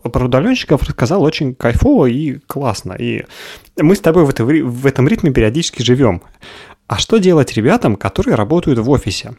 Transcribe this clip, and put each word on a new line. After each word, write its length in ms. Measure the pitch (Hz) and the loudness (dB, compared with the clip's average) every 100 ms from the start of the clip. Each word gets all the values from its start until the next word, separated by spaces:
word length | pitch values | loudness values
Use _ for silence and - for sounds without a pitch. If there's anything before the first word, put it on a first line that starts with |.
про 220 | 120 131 123 | -6 -2 0
удалёнщиков 580 | 127 214 254 - 147 | 0 0 -2 0 -2
рассказал 400 | - - 123 196 | -2 -2 0 2
очень 320 | 151 - 135 127 | 0 0 -6 -2
кайфово 520 | 120 - 269 262 127 | -2 2 2 4 2
и 320 | 127 156 139 - | 0 -4 -8 -10
классно, 460 | - 131 95 92 | -6 -4 -6 -8
и 320 | 101 120 110 - - - - - - | -8 -6 -6 -10 -18 -20 -20 -12 0
мы 180 | 156 196 | 2 4
с 40 | |
тобой 260 | 165 170 143 | 2 2 2
в 40 | |
этой 180 | - 117 | 2 0
ри-, 140 | 160 | 0
в 240 | 127 120 135 | 0 -2 -2
этом 220 | 131 135 | 2 0
ритме 240 | 226 156 | 2 0
периодически 500 | 120 107 147 - - | 2 2 0 -4 -4
живём. 400 | 117 127 120 87 - _ - - - - - | 0 2 2 0 -8 _ -20 -20 -20 -18 -10
«А 100 | 101 | -6
что 220 | - 226 | 0 2
делать 340 | 185 160 123 | 4 4 2
ребятам, 420 | 110 120 240 135 101 | 0 0 0 0 -2
которые 400 | 104 - 254 123 | -4 -4 -2 0
работают 440 | 104 170 165 117 | 0 0 0 0
в 100 | 117 | 2
офисе?» 460 | 131 104 - 113 | 0 0 -8 -10